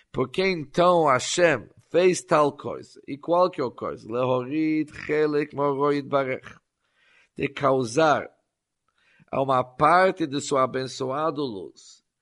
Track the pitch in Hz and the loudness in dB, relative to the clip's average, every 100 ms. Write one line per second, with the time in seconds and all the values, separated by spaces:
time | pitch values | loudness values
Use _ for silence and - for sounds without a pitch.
0 | _ 123 131 180 190 175 135 - 180 175 | _ -6 -4 -2 -2 -2 -4 2 4 4
1 | 151 127 - - 170 131 92 _ _ 165 | 4 2 0 2 2 2 -4 _ _ 2
2 | 185 175 - 156 147 - 107 69 - - | 4 2 2 2 2 -2 -10 -12 -14 -18
3 | - 135 - 170 180 180 123 - 95 78 | -14 -8 0 2 2 0 -6 -6 -10 -10
4 | 107 117 127 127 123 156 156 156 151 - | -8 -2 0 0 -2 -2 0 -2 -4 -8
5 | - 151 151 147 151 135 143 135 147 143 | -4 0 0 0 -4 -2 -2 0 0 0
6 | 127 139 131 131 - - _ _ _ _ | -2 -2 -2 -6 -12 -20 _ _ _ _
7 | _ _ _ - 135 - 139 135 117 127 | _ _ _ -8 -8 -2 0 0 0 2
8 | 160 123 - _ _ _ _ _ _ _ | 2 2 -2 _ _ _ _ _ _ _
9 | _ _ _ - 135 127 127 - 151 175 | _ _ _ -2 0 0 -2 0 4 4
10 | 190 185 156 139 - 139 127 127 131 - | 4 0 -4 -6 -2 0 0 -2 -8 -8
11 | 131 139 160 143 139 98 71 - - - | -6 -4 -4 -4 -8 -8 -14 -18 -20 -20
12 | _ _ | _ _